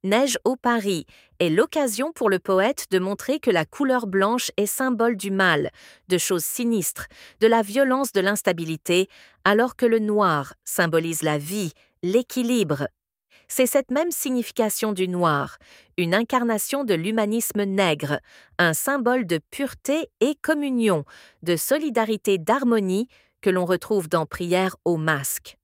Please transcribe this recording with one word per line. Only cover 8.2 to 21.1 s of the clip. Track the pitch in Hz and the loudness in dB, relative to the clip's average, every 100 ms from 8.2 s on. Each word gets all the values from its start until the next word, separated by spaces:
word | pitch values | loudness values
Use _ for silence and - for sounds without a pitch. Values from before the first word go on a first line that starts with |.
l'instabilité, | 190 208 - 170 160 160 - 175 196 - - _ 190 | 0 0 -2 -2 -4 -6 0 2 0 -6 -20 _ 2
alors | 208 247 - | 2 0 0
que | 240 | 2
le | 226 | 2
noir | 214 208 190 151 139 - - | 2 2 2 2 -4 -14 -8
symbolise | - 170 165 165 160 | 0 2 2 0 -2
la | 156 151 | -2 -2
vie, | 147 208 175 - _ _ | -4 -6 -6 -8 _ _
l'équilibre. | 175 220 247 254 233 247 175 143 147 _ _ _ _ _ _ | 0 0 0 -4 0 0 0 -2 -4 _ _ _ _ _ _
C'est | - 254 | 0 2
cette | 277 262 | 2 0
même | 262 349 | -2 -2
signification | - 277 254 226 - 220 - 220 | -4 -2 -2 -4 -2 -2 -2 -4
du | 190 185 | -2 -2
noir, | 180 170 147 135 - - - _ - | 0 2 0 -2 -12 -20 -20 _ -4
une | 170 190 | 0 0
incarnation | 233 254 240 214 - 277 262 | 2 0 0 -2 -2 -4 0
de | |
l'humanisme | 170 175 226 208 226 - 208 | 0 0 0 0 -2 -2 -2
nègre, | 196 190 185 151 143 147 _ - _ - | -2 2 2 2 -2 -4 _ -20 _ 0
un | 175 | 2
symbole | 156 - 277 233 254 190 | 2 -2 0 2 0 0
de | 165 _ | -4 _
pureté | - 277 - - 302 311 _ | -6 -6 -6 -2 -2 -2 _
et | 254 - | 0 0
communion, | - 302 285 254 220 165 143 | -2 -2 0 0 2 0 -2